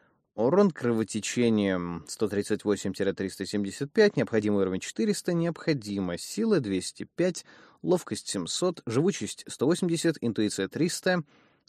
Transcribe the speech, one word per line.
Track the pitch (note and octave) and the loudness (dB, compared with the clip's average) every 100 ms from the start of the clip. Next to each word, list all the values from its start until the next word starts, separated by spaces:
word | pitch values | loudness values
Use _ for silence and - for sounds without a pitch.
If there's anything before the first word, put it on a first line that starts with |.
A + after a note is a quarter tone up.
| _ _ _ | _ _ _
Урон | - A#2 F3 G3+ | -2 2 6 4
кровотечением | - A#2+ A2+ A2 A2 - - A#2+ A2 G2+ F#2 F2 E2+ - | 2 0 0 0 -2 -4 2 4 4 2 0 -2 -6 -10
сто | - G#2+ | -4 -2
тридцать | G2+ G2 G#2 | -2 -2 -2
восемь | G#2 G2+ G2+ | 0 0 -2
тире | F#2+ G2 | -2 -2
триста | E2+ F#2+ - | -2 -4 -6
семьдесят | F#2 G#2 G2 - C#3+ | -4 -4 -4 -6 -2
пять. | - G#3 - | 4 4 4
Необходимый | A2 A2+ G#2 G2+ | 0 2 2 2
уровень | F#2+ F#2+ | 2 -2
четыреста. | - - A3 G3 - | -4 -2 -2 0 -2
Необходимо. | E3+ E3+ E3 - D3 G#2 G2 F#2 F2 | 0 0 -2 -2 -2 -2 -4 -2 -4
Сила | - - A3+ G3 | -6 -2 2 2
двести | G#2+ F#2 - - - - | 2 -2 -4 -10 -10 0
пять. | F3 - - - - _ | 0 0 -10 -20 -20 _
Ловкость | D#3+ F3 - G#2+ - | 0 0 0 -8 -6
семьсот. | G2+ E2 - C3 F2+ - | -6 -4 -2 -2 -2 -2
Живучесть | A2+ F3 - G#2 - - | 0 2 0 -6 -10 -14
сто | - A#2+ | -2 0
восемьдесят. | F3+ F3+ E3 E3+ D#3 | 2 0 0 0 0
Интуиция | A#2 A2 G#2+ - F#2+ | -2 0 0 0 -2
триста. | - E3+ - - F3+ D3+ _ _ _ | 0 -2 0 0 0 -2 _ _ _